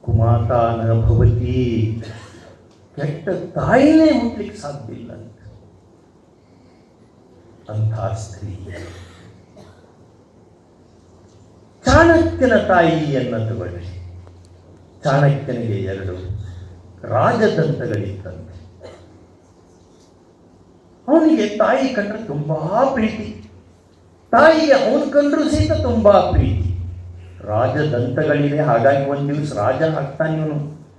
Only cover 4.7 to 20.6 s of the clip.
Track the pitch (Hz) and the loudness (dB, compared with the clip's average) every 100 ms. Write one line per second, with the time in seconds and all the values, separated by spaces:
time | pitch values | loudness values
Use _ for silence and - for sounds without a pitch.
4.7 | 143 110 117 - - - - - - - | -12 -14 -16 -16 -18 -20 -20 -20 -20 -20
5.7 | _ _ _ _ _ _ _ _ _ _ | _ _ _ _ _ _ _ _ _ _
6.7 | _ _ _ _ _ _ - - - - | _ _ _ _ _ _ -20 -20 -20 -10
7.7 | 110 110 107 95 - - - - - - | -4 -4 -2 -6 -6 -12 -14 -14 -12 -14
8.7 | - - - - - - - - - - | -14 -16 -18 -20 -20 -20 -20 -20 -20 -20
9.7 | - - _ - _ _ _ _ _ _ | -20 -20 _ -20 _ _ _ _ _ _
10.7 | _ _ _ _ - - - - - - | _ _ _ _ -20 -20 -20 -20 -20 -20
11.7 | _ 254 294 339 330 - - 254 208 - | _ 4 6 8 6 2 0 2 2 4
12.7 | 180 165 156 147 135 117 117 110 - 87 | 4 4 2 -2 -2 -2 -4 -4 -6 -8
13.7 | - - - - - - - - - - | -12 -14 -16 -18 -20 -20 -20 -20 -20 -20
14.7 | - - - 147 143 147 - - 117 107 | -20 -20 -6 0 2 2 2 -4 -6 -4
15.7 | 95 95 95 92 90 92 - - - - | -4 -4 -6 -8 -10 -10 -10 -12 -16 -18
16.7 | - - - - 120 180 240 214 170 151 | -20 -20 -16 -4 0 2 2 2 2 -2
17.7 | 135 - 104 95 - - - - - - | -2 -4 -4 -6 -10 -14 -16 -18 -20 -20
18.7 | - - - - - - _ _ _ _ | -20 -20 -20 -20 -20 -20 _ _ _ _
19.7 | _ _ _ _ _ _ _ _ _ | _ _ _ _ _ _ _ _ _